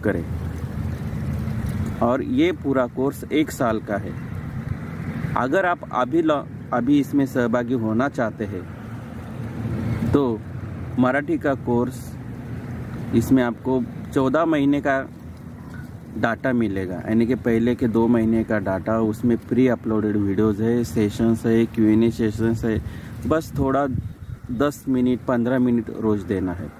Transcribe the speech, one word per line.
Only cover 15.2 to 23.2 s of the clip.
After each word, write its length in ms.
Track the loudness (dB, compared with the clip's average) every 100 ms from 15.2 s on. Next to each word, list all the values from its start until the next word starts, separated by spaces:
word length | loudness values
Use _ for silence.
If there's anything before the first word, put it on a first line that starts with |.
| -16 -14 -14 -14 -14 -14 -14 -14 -12 -2
डाटा 340 | 0 0 0
मिलेगा, 420 | 2 2 0 -4
यानी 320 | -6 0 2 2
कि 80 |
पहले 400 | 2 2 2 2
के 140 | 2 2
दो 180 | 4 4
महीने 380 | 4 4 2
का 140 | 2 0
डाटा, 420 | 0 -2 0 0
उसमें 380 | 0 0 2 0
प्री 300 | 2 2 4
अपलोडेड 480 | 2 0 0 2 2
videos 460 | 2 2 2 2
है, 220 | 2 2
sessions 640 | 0 0 0 2 2 2 4
है, 200 | 4 2
क्यू 200 | 4 6
एन 160 | 6
ए 60 | 4
सेशंस 540 | 2 -2 2 0 0
है। 180 | 0 -2 -4 -10 -12 -8